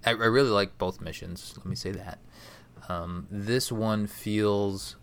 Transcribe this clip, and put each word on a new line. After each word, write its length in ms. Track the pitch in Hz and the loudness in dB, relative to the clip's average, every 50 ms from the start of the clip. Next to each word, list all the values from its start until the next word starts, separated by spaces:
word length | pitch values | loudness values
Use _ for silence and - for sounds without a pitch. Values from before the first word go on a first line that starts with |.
| - | 2
I, 40 | 117 | 2
I 20 | 117 | 2
really 360 | 110 113 113 113 127 139 127 | 4 4 6 6 6 6 6
like 280 | 107 101 101 98 - - | 6 4 4 2 0 -2
both 220 | - 92 92 - | -2 -2 -2 -4
missions. 520 | 92 85 80 - - 87 87 90 - - - - | -8 -10 -8 -10 -10 -10 -10 -10 -10 -14 -14 -12
Let 80 | - | -6
me 100 | 92 95 | -6 -6
say 160 | - - 92 | -4 -4 -6
that. 280 | 98 - - - - - - - - - - - - - - - - - - - | -6 -6 -8 -10 -12 -14 -16 -20 -20 -20 -20 -20 -20 -20 -20 -20 -20 -20 -8 -6
Um, 400 | 90 87 85 85 87 87 90 - | -6 -4 -4 -4 -6 -6 -8 -8
this 420 | 98 101 101 104 117 131 127 - | -6 -6 -2 2 2 2 2 0
one 360 | 123 110 110 110 110 107 104 104 | -2 0 0 2 2 0 0 -2
feels 880 | - - - 107 107 107 107 104 101 101 101 101 98 95 - - - - | -6 -8 -4 0 2 4 4 4 4 4 2 0 -2 -4 -8 -10 -12 -16